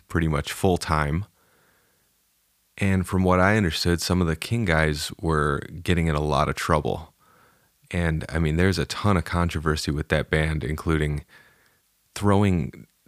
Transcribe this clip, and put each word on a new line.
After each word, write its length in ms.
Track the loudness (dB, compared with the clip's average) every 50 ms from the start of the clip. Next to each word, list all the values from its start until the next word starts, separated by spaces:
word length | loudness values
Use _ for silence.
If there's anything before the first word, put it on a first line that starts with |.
| _
pretty 200 | -4 -2 -2 0
much 240 | 0 0 -2 -4 -6
full 260 | -6 0 2 2 2
time. 480 | 2 0 0 0 0 0 0 -2 -4 -4 -6 _ _ _ _ _ _ _ _ _ _ _ _ _ _ _ _ _ _ _ _ _ _ _ _ _ _ _ _ -6
And 300 | -4 -2 0 0 0 0
from 160 | 0 0 2 4
what 160 | 4 4 6
I 180 | 4 4 4
understood, 440 | 4 2 0 0 0 0 0 0 0
some 200 | 0 0 0 2
of 60 | 2
the 80 | 0 -2
King 280 | -4 -4 -4 -2 -2 0
guys 480 | 0 2 2 2 2 0 -2 -6 -10 -10 -6
were 420 | -2 -2 0 0 0 0 -2 -4 -6 -10 -14 -8
getting 260 | -2 -2 0 2 2
in 80 | 0 0
a 60 | 0
lot 260 | 0 0 0 0 0
of 80 | 0 -2
trouble. 580 | -4 0 0 2 2 2 -2 -4 -6 -8 -14 _ _ _ _ _ _ _ _ _ _ _ _ _ _ _ -8
And, 340 | -4 -2 0 0 -2 -2 -4 -4
I 100 | -2 0
mean, 160 | 0 0 2
there's 220 | 2 2 2 2
a 80 | 0 -2
ton 320 | -4 -4 -2 0 2 2
of 80 | 2 0
controversy 680 | 0 0 0 0 0 -2 -2 -2 -2 -2 -2 -2 -4
with 180 | -2 -2 0 0
that 200 | 0 0 0 0
band, 340 | 0 0 0 0 -2 -2 -4
including 640 | -4 -4 -4 0 0 0 2 2 0 -2 -4 -8 _ -20 -20 -20 _ _ _ _ _ _ _ _ _ _ _ _ _ -10
throwing 760 | -2 0 2 2 4 4 2 2 0 -2 -4 -8 -14 -20 _ _ _ _